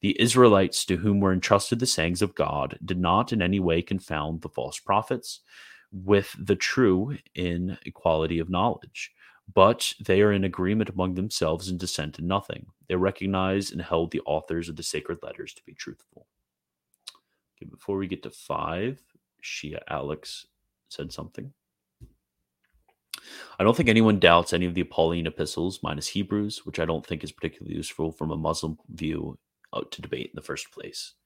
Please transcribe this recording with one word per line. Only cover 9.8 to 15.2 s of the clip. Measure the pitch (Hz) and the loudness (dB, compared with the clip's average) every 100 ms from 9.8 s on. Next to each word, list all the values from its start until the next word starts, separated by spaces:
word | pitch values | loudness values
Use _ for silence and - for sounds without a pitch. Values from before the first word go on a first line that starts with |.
| - - | -2 -6
they | 104 92 | 2 4
are | 104 | 6
in | 101 | 4
agreement | 95 85 92 107 107 | 0 -2 0 0 -2
among | 90 92 | 0 -2
themselves | 90 104 - 80 82 92 | 0 -4 -2 0 0 -4
and | 90 | -6
dissent | 92 - 76 - | -4 -6 -6 -6
in | 82 | -2
nothing. | 98 - - - _ _ | -2 -2 -14 -16 _ _
They | 92 | 0
recognized | 95 95 98 95 95 95 98 | 0 0 -2 0 0 0 -2
and | - | -8
held | 87 85 85 | -2 0 0
the | - | -4
authors | - 78 - 82 85 | -2 -4 -2 -6 -6
of | |
the | 78 | -8
sacred | 80 78 - 85 | -6 -8 -6 -10